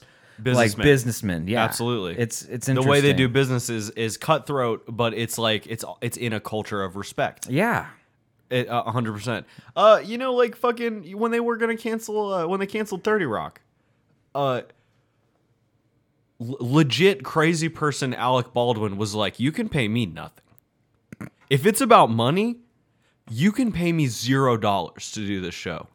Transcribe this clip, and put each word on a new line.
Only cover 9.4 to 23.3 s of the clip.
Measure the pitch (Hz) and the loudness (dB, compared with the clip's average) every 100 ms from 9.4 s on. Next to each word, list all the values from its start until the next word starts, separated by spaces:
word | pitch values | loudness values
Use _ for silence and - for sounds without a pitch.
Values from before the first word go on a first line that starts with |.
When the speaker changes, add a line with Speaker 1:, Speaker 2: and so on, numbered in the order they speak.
| - - - 160 | -8 -18 -10 4
Speaker 1:
Uh, | 208 190 | 6 6
you | 165 233 | 4 -6
know, | 262 | -2
like, | 247 240 - | 2 0 0
fucking, | 240 226 233 214 165 196 | -2 0 -4 -6 -10 -4
when | 226 | -2
they | 233 | 0
were | 233 226 | -2 0
gonna | 226 220 | -2 -2
cancel, | 226 226 220 214 202 | -4 -6 -4 -4 -2
uh, | 190 165 | -2 -2
when | 190 | -2
they | 196 | -2
canceled | 214 208 185 | -4 -4 -4
Thirty | 214 214 147 | 0 0 0
Rock, | 98 73 - _ _ _ _ _ _ _ | -2 -6 -12 _ _ _ _ _ _ _
uh, | 139 139 123 - _ _ _ _ _ _ _ _ _ _ _ _ _ _ _ _ - | -2 0 -2 -6 _ _ _ _ _ _ _ _ _ _ _ _ _ _ _ _ -14
l-, | 120 135 | -10 -6
legit | 120 147 143 127 190 - | 2 4 4 4 4 2
crazy | 135 160 160 165 160 | -2 2 2 2 -2
person | - 151 135 135 | -2 -4 -2 -4
Alec | 120 120 127 120 | -2 0 0 0
Baldwin | 120 120 110 107 98 | 0 0 2 -2 -2
was | 107 107 | -4 -2
like, | 98 - | -2 0
"You | 127 | -2
can | 160 220 | -2 -2
pay | 156 107 | -2 0
me | 117 98 | 0 -2
nothing. | 80 76 - _ _ _ _ _ _ _ - - _ - | -6 -14 -18 _ _ _ _ _ _ _ -16 -16 _ -2
If | 139 180 | 2 4
it's | 214 | 4
about | 240 214 127 | 6 8 8
money, | 113 120 180 233 233 _ _ _ _ _ _ | 4 2 2 0 -4 _ _ _ _ _ _
you | - | -10